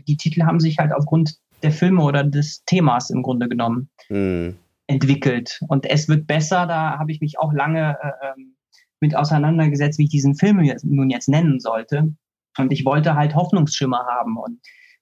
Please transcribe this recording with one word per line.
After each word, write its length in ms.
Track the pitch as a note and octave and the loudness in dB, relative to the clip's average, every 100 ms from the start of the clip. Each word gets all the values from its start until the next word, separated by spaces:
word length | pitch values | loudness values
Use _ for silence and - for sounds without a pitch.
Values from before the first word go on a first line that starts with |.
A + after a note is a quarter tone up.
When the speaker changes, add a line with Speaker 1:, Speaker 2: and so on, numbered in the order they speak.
| - | -4
Speaker 1:
die 100 | D3 | -2
Titel 260 | E3+ F3 | -2 0
haben 160 | D#3+ E3+ | 2 2
sich 180 | D#3+ D3+ | 0 0
halt 140 | D3+ | -2
aufgrund 440 | C3 D3 D#3+ D#3 - _ _ | 0 0 2 0 -4 _ _
der 100 | D3+ | -2
Filme 300 | D3+ F3+ F#3 | 2 2 4
oder 220 | D3 C#3+ | 2 2
des 400 | C#3+ C#3+ D3 - | 0 0 -2 -6
Themas 460 | - F#3 D#3 A#2+ - | -2 2 2 2 -2
im 120 | B2+ | -4
Grunde 260 | B2+ B2+ A#2+ | -2 -2 -2
genommen 400 | A#2+ A#2 A#2 C#3 _ - | -2 -2 -4 -6 _ -8
Speaker 2:
Hm. 480 | G2+ F#2+ F2+ E2+ F#2 _ _ - | -2 -2 -2 -4 -8 _ _ -4
Speaker 1:
entwickelt. 760 | C3 C3+ C#3+ C#3+ A#2+ A#2+ - D3 | 0 2 2 0 -2 -6 -10 -2
Und 180 | C3+ - | -2 0
Es 220 | D3 D3+ | 0 2
wird 180 | D#3 D3+ | 0 0
besser, 400 | D3+ D#3 F#3 F3 | -2 0 0 0
da 320 | E3 D#3+ C#3+ | -2 -2 -4
habe 140 | D3+ | -6
ich 80 | D#3 | -4
mich 180 | D3+ - | -6 -4
auch 140 | D3+ | -2
lange, 440 | D3 C#3+ D#3+ D#3 C#3+ | 0 0 0 -2 -4
äh, 240 | D3 C#3 C3+ C3+ | -8 -8 -10 -12
ähm, 180 | C3 _ _ _ _ - | -18 _ _ _ _ -2
mit 160 | D3+ D3+ | 0 0
auseinandergesetzt, 840 | D3 D3+ D3+ E3 D3+ C#3+ D3 D3+ | 0 2 2 2 2 2 0 2
wie 60 | |
ich 60 | D3 | 2
diesen 240 | D3 C#3 | 2 2
Film 260 | C#3+ G3 G3+ | 2 4 4
jetzt, 240 | D3+ B2+ | 2 0
nun 260 | - C#3+ C3 | -2 0 2
jetzt 180 | A#2+ - | 0 2
nennen 320 | D3 E3+ C3 | 2 4 0
sollte. 540 | A2+ A2+ A#2 C#3+ D#3 D3+ _ _ _ - | 0 -4 -2 0 0 -2 _ _ _ -4
Und 160 | C3 | -2
ich 120 | B2+ | 0
wollte 300 | C3 D3 D#3+ D3 | 0 2 2 2
halt 180 | D3 | 2
Hoffnungsschimmer 720 | D3+ F3+ F3+ D3 - C3+ B2 B2 | 0 2 2 0 0 -2 -2 -4
haben 300 | B2 A#2 A2+ | -4 -4 -6
und, 220 | A#2+ A#2+ _ _ _ _ | -10 -14 _ _ _ _